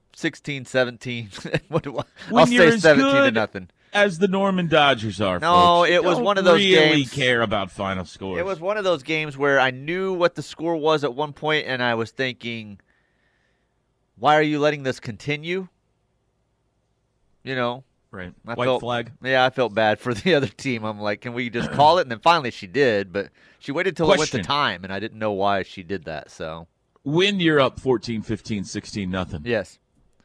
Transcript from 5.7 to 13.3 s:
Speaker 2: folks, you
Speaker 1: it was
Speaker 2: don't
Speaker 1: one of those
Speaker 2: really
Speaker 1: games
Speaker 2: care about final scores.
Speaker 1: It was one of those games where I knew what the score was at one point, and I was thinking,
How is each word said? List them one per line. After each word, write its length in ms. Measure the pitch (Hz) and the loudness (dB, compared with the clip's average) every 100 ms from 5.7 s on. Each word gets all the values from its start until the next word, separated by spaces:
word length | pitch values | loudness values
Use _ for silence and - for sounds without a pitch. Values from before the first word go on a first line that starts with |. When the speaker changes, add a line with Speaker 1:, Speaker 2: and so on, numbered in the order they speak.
| 175 | 6
Speaker 2:
folks, 100 | 165 | 4
you 60 | 175 | 4
Speaker 1:
it 80 | |
was 140 | 175 165 | 2 2
Speaker 2:
don't 80 | 190 | 0
Speaker 1:
one 120 | 196 | 2
of 80 | 180 | 4
those 140 | 165 | 4
Speaker 2:
really 380 | 190 180 156 151 | 6 6 6 2
Speaker 1:
games 140 | 131 | 0
Speaker 2:
care 300 | 143 127 120 | -2 0 2
about 300 | 110 104 95 | 0 -2 -4
final 340 | - 98 92 87 | -6 -4 -4 -8
scores. 320 | - 95 90 | -10 -8 -6
Speaker 1:
It 60 | 185 | -4
was 140 | 180 | -6
one 180 | 180 214 | -4 -2
of 60 | |
those 180 | 190 160 | -2 -2
games 340 | 127 156 151 135 | -2 -6 -6 -2
where 240 | 143 139 | 2 4
I 120 | 131 | 2
knew 420 | 127 143 180 190 | 0 -6 -4 -4
what 220 | 180 175 - | 0 0 0
the 80 | |
score 320 | - - 165 165 | -10 -6 -4 0
was 280 | 151 156 | 2 2
at 120 | 135 123 | 0 -4
one 180 | 151 | -8
point, 320 | 139 151 151 120 | -6 -2 -2 -2
and 160 | 127 | -2
I 140 | 123 117 | 0 -2
was 160 | 110 | -4
thinking, 680 | - 131 120 120 113 107 98 _ _ _ _ _ | -4 -6 -6 -10 -12 -12 -18 _ _ _ _ _